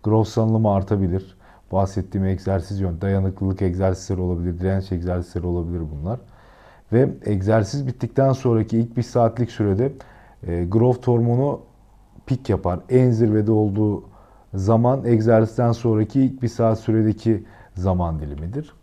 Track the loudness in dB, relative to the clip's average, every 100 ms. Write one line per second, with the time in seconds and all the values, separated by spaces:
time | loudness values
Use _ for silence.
0 | 2 0 2 0 0 2 2 0 0 0
1 | 0 -2 -6 -20 -20 -20 _ -2 -2 -4
2 | -6 -2 -2 -2 -2 -4 -4 -4 -4 -4
3 | -2 0 -2 -2 -4 -2 -2 0 -2 -2
4 | -4 -4 -2 -2 -4 -2 -2 -2 -2 -4
5 | -4 -4 -6 -6 -4 -4 -4 -6 -8 -8
6 | -8 -8 -12 -20 -20 -20 -20 -20 _ 2
7 | 2 -2 -4 -2 2 2 2 -4 -6 -6
8 | -4 2 2 2 2 2 2 0 0 -4
9 | -2 2 2 2 -6 0 0 2 0 -4
10 | -20 -20 -20 -14 -6 -4 0 2 2 2
11 | 0 2 2 2 0 -4 -12 _ _ _
12 | _ -20 -6 -6 0 0 0 -4 2 4
13 | 4 4 2 2 2 2 2 2 0 -2
14 | -8 -20 -20 -20 _ -4 2 4 2 0
15 | 2 2 6 4 4 0 0 0 0 0
16 | 0 0 0 0 -6 0 0 0 0 2
17 | 2 0 0 0 -4 -20 -18 -4 -2 0
18 | 0 -4 -8 -10 -8 -10 -10 -18